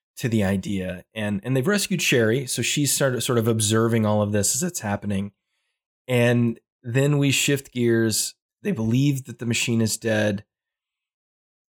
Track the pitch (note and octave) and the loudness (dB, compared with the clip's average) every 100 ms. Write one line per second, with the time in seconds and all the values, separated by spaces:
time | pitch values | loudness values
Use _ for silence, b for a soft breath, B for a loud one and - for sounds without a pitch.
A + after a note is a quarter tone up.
0 | _ - B2 A2 F#2+ G2 G2 G2 F#2 F2+ | _ -8 -2 0 2 0 -2 -6 -6 -10
1 | - A2 G#2 G2+ B2 C3 B2+ G3+ - E3 | -12 -6 -4 -4 -2 -2 0 -2 -2 -4
2 | - B2+ A2 C3 B2+ - A#2 D3 C#3 - | 0 2 4 0 -2 -4 -2 -2 0 0
3 | C#3 A#2+ B2 A#2+ A2 A2 G#2+ A2 A#2 A2+ | 0 0 0 2 2 0 2 2 2 2
4 | G#2+ G#2+ G#2 G#2 G2 B2 F3 - G#2 G2+ | 2 2 2 0 0 -2 -4 -6 -6 -6
5 | G2+ G2 G2+ - _ _ _ _ _ _ | -4 -6 -6 -12 _ _ _ _ _ _
6 | - B2 A#2+ A#2+ A#2+ A2+ _ _ B2 B2+ | -2 2 4 2 0 -2 _ _ -4 0
7 | C#3+ C#3+ C#3 B2+ - C#3 - B2 A#2 A2+ | 2 2 2 2 0 -2 -4 -2 2 4
8 | A2+ G#2+ - - _ _ G#3 A#2 A2+ B2+ | 2 0 -4 -8 _ _ -6 -2 0 2
9 | C#3+ C3+ B2+ A2+ A#2 A2+ - A2+ A2 - | 2 0 -6 -8 -4 -2 0 0 0 -2
10 | A2+ G#2+ G#2+ G2+ - _ _ _ _ _ | -2 0 0 -2 -8 _ _ _ _ _
11 | _ _ _ _ _ _ _ | _ _ _ _ _ _ _